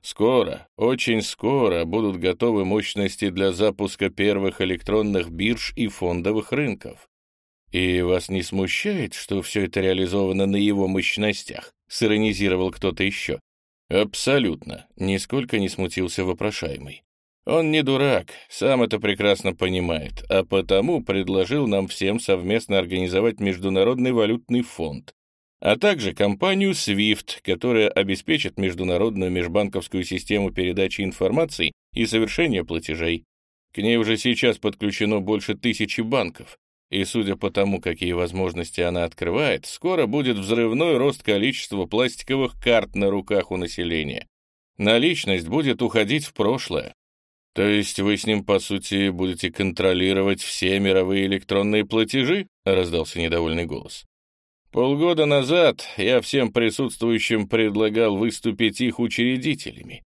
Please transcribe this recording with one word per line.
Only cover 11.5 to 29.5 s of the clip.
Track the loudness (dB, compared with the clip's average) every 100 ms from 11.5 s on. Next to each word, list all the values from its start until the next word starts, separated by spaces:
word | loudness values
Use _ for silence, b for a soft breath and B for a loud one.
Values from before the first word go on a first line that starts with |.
| -14 -16 _ _
сиронизировал | 0 2 4 2 2 0 2 0
кто-то | -2 -4 0
еще. | -2 -2 -6 -8 _ _ _ _ _
«Абсолютно», | 0 0 -2 2 2 2 -2 -10 -14 -16 -6
нисколько | -2 -2 -2 -4 0 0
не | -2
смутился | -2 -4 -2 -4 -2
вопрошаемый. | -2 -2 -4 -4 -8 -8 -14 -18 _ _ _ _ -2
«Он | 0 2
не | 2
дурак, | 2 2 2 0 -2 -18 -18
сам | -2 0 2
это | 2 0
прекрасно | -2 0 2 2 0
понимает, | -2 -2 0 -2 -2 -6 -12 0
а | 0 2
потому | -2 2 2 2 0
предложил | 0 -2 0 0 2 0 0
нам | 0 -2
всем | -2 -2 0
совместно | 0 0 2 -2 2 0
организовать | 0 -2 0 2 2 0
Международный | -2 0 0 2 2 2 2
валютный | 2 2 0 0 -2
фонд, | -2 -6 -8 -8 -14 _ _ _ _ _
а | 0 4
также | 2 2 -2
компанию | 0 0 2 0 2 2
свифт, | 0 0 2 2 0 -2 -10
которая | -2 0 2 4 4
обеспечит | 2 0 -2 0 -2 -2 -2
международную | -2 -2 0 2 2 0 -2
межбанковскую | 0 0